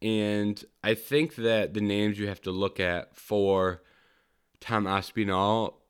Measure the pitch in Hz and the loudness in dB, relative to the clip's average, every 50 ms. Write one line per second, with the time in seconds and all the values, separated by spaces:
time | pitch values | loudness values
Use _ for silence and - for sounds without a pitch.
0 | - 110 110 107 104 104 104 104 104 104 101 101 - - _ - - 107 113 110 | -2 0 0 0 0 0 0 0 0 -2 -2 -4 -8 -20 _ -4 0 0 0 0
1 | - - 139 147 160 156 - - 113 113 113 110 101 - 104 107 104 101 101 104 | -2 0 0 0 0 0 -4 -2 0 2 2 2 0 0 -2 0 0 2 2 2
2 | 107 107 101 101 104 101 98 - - 95 92 92 98 95 - - 92 90 87 85 | 2 0 0 -2 -4 -6 -6 -6 -6 -6 -4 -2 -2 -2 -2 -2 -2 0 0 -2
3 | - - - - - - 107 104 101 98 95 95 92 92 90 - _ _ _ _ | -6 -10 -18 -16 -8 -2 0 2 4 4 4 4 2 0 -2 -6 _ _ _ _
4 | _ _ _ _ _ _ _ _ _ _ _ - - - 117 107 101 92 95 98 | _ _ _ _ _ _ _ _ _ _ _ -14 -6 -2 -2 0 0 0 -2 -2
5 | 95 - - 113 107 98 95 95 98 104 110 113 110 - - _ _ | -2 -4 -4 -2 -2 0 2 2 2 2 2 0 0 -4 -6 _ _